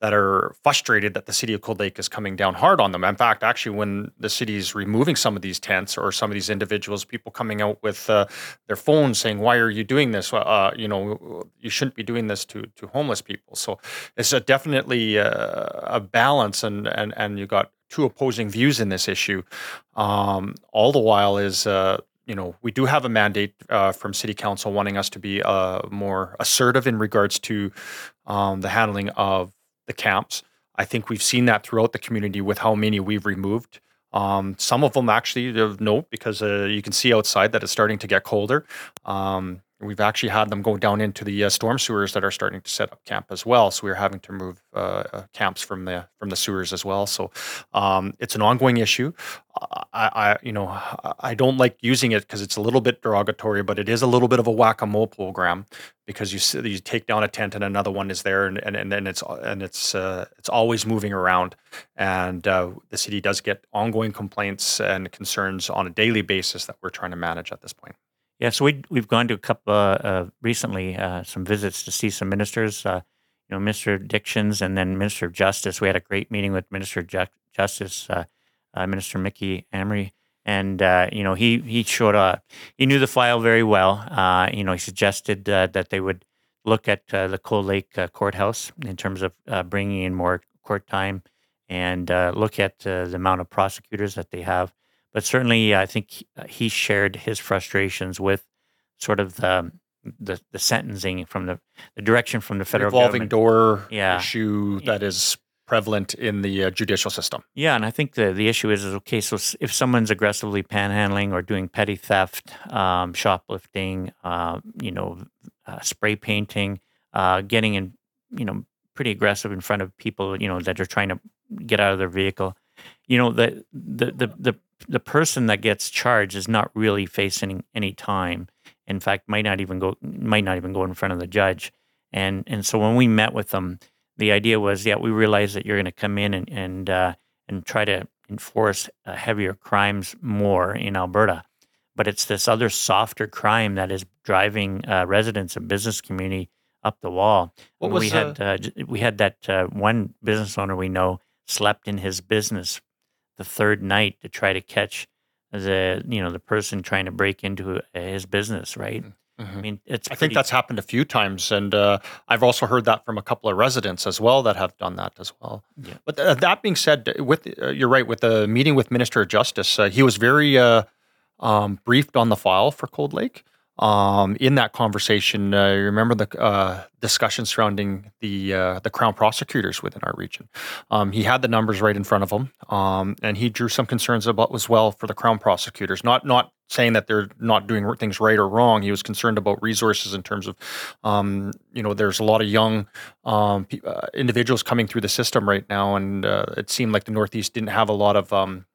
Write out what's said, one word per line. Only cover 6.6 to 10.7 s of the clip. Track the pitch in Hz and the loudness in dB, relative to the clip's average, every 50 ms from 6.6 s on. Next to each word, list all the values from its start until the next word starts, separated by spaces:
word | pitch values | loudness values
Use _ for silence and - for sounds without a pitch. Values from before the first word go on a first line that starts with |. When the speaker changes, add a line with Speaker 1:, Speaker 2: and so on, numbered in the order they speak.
| 107 95 107 101 - - 104 98 - | -2 -2 -2 -4 -4 -4 -8 -8 -8
Speaker 1:
people | - - 117 - - | -10 -12 -12 -12 -12
coming | - - 120 110 107 104 | -10 -8 -6 -4 -2 -2
out | 104 104 104 - | 0 -2 -2 -2
with, | - 107 98 - - - | -4 -6 -6 -4 0 4
uh, | 107 104 98 - - - - - - _ _ | 4 4 4 2 -4 -14 -14 -16 -16 _ _
their | - 104 | -8 -6
phones | - - 156 151 156 147 131 110 - | -2 2 4 6 6 6 4 2 0
saying, | - 113 107 101 | 0 -2 -2 2
"Why | 107 120 123 | 2 4 4
are | 120 113 113 | 4 4 2
you | 104 110 107 | 0 -2 -2
doing | 101 131 147 143 123 | 0 2 2 2 2
this? | 110 101 90 - | 0 -2 -2 -2
Uh, | - 107 - - 110 104 98 98 | -2 0 2 2 4 4 4 2